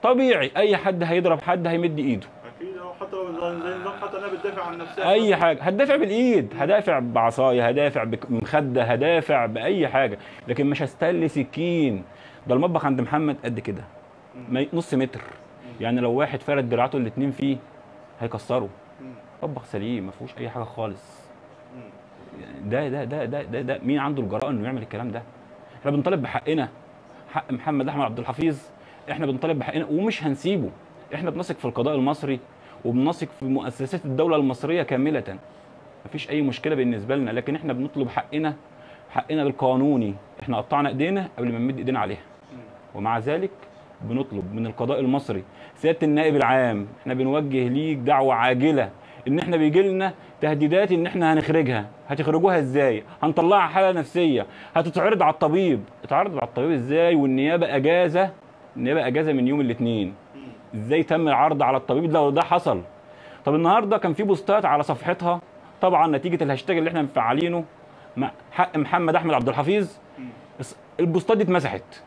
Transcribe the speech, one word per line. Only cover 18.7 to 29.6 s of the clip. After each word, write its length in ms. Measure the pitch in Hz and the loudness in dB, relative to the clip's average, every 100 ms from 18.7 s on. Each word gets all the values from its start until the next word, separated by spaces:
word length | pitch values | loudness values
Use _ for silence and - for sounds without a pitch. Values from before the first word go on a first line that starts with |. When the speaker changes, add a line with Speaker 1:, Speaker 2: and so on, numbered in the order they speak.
| - - - | -12 -20 -20
Speaker 2:
مم. 120 | 131 120 - - | -20 -20 -20 -10
Speaker 1:
مطبخ 200 | 165 131 - | -8 -8 -10
سليم 400 | 107 104 120 95 | -8 -6 -6 -6
ما 60 | |
فيهوش 260 | - 127 - | -12 -16 -12
اي 120 | 120 | -10
حاجه 140 | 123 | -8
خالص. 560 | 113 - 110 95 - - - - - - - 127 | -10 -8 -8 -8 -16 -20 -20 -20 -20 -20 -20 -20
Speaker 2:
مم. 60 | 107 - - - - - | -20 -20 -20 -20 -20 -18
Speaker 1:
يعني 280 | 67 69 101 | -18 -12 -4
ده، 200 | 120 147 | -2 -2
ده، 140 | 135 | -4
ده، 220 | 123 147 117 | -6 -6 -6
ده، 180 | 143 | -6
ده، 180 | 90 117 | -6 -6
ده 180 | 127 135 | -4 -4
مين 160 | 123 143 | 0 0
عنده 220 | 139 139 | 0 -2
الجرأة 280 | 107 107 131 | -4 -4 -4
انه 160 | 123 110 | -4 -4
يعمل 160 | 131 | -6
الكلام 300 | 110 107 120 | -8 -8 -8
ده؟ 100 | 95 - - - - - - | -10 -14 -20 -20 -20 -20 -8
احنا 120 | 143 | -2
بنطالب 300 | 143 143 185 | 0 0 -2
بحقنا، 480 | 120 131 143 160 - - - - - - - | -2 -4 -2 -2 -2 -8 -20 -20 -20 -20 -8
حق 180 | 156 - | -8 -6
محمد 360 | 127 156 143 131 | -6 -2 -2 -2
احمد 180 | 143 127 | -2 -4
عبد 140 | 113 | -4
الحفيظ، 380 | 120 127 160 143 - - - - - | -8 -2 -2 -2 -10 -20 -20 -20 -10
احنا 140 | 147 151 | -6 -2
بنطالب 340 | 131 160 | -2 -2
بحقنا 260 | 156 | -2